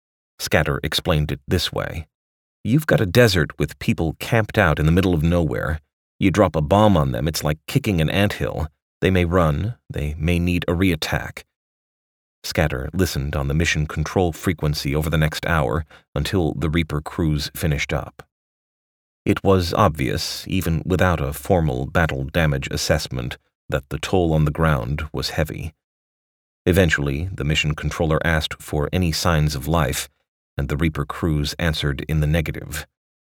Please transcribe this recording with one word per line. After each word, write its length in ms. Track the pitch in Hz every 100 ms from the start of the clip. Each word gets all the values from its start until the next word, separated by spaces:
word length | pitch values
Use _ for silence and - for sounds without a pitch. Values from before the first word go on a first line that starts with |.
| _ _ _ -
Scatter 400 | - 92 78 67
explained 480 | 78 - - 78 73
it 100 | 67 -
this 260 | - -
way. 360 | - 50 - - _ _ _ _ _
"You've 240 | - 139 -
got 120 | 151
a 60 | 98
desert 500 | 123 120 90 71 -
with 220 | 76 -
people 380 | - 113 80 -
camped 400 | - 117 104 -
out 220 | 92 76
in 60 | 76
the 60 |
middle 220 | 87 95
of 80 | 85
nowhere. 580 | 82 87 78 58 - 78 - _ _ -
You 120 | 95
drop 240 | 98 92 80
a 40 |
bomb 360 | 73 98 107 90
on 160 | 67
them, 160 | 60 73
it's 160 | -
like 140 | 73 78 -
kicking 340 | 139 - 87
an 100 | 78
anthill. 560 | 92 101 - 58 - 78 _ _ _
They 100 | 90
may 140 | 92
run, 520 | 85 90 80 73 101 120 -
they 260 | - 73 78
may 220 | 80 87
need 240 | 87 87 80
a 60 |
reattack." 720 | 87 95 80 - 65 - - - _ _ _ _ _ _ _ _ _
Scatter 480 | - - 78 64 65
listened 440 | 87 92 76 69 73
on 100 | 69
the 80 |
mission 320 | 73 82 78 78
control 460 | - 76 98 90
frequency 640 | 78 - 82 78 71 71 73
over 140 | 78
the 60 | 80
next 300 | 76 - -
hour 380 | 80 64 73 80 - _ -
until 380 | 78 98 78
the 160 | - 80
Reaper 300 | 82 80 73
crews 520 | - - 80 76 71
finished 380 | - 85 73 -
up. 320 | 73 - - - _ _ _ _ _ _ _ _ _
It 200 | - 98
was 300 | 95 95 85
obvious, 680 | - 101 76 64 62 - - -
even 340 | 92 85 82
without 360 | - 92 92 78
a 120 | 69
formal 540 | 67 - 92 78 62 69
battle 380 | 87 80 67
damage 420 | 69 87 78 67 69
assessment, 640 | - - 76 - 64 62 - _ _ -
that 200 | 69 -
the 80 | 73
toll 340 | - 95 85
on 120 | 78
the 60 | 76
ground 560 | 73 80 71 58 73 76
was 180 | 65 -
heavy. 440 | - 78 50 85 - _ _ _ _ _ _ _ _ -
Eventually, 640 | 87 87 76 71 69 92
the 120 | 95
mission 320 | 71 78 76 76
controller 420 | 76 - 80 78 85
asked 340 | 80 - -
for 280 | - 76 73
any 200 | 92 87
signs 420 | 78 92 80 76
of 140 | 69 69
life, 400 | 82 69 67 - _ _ _ _ -
and 120 | 69
the 80 | 71
Reaper 260 | 82 73
crews 500 | 71 - 87 76 73 -
answered 400 | 85 78 73 69 -
in 100 | 78
the 80 | 76
negative. 600 | 82 78 - - 76 - _ _ _ _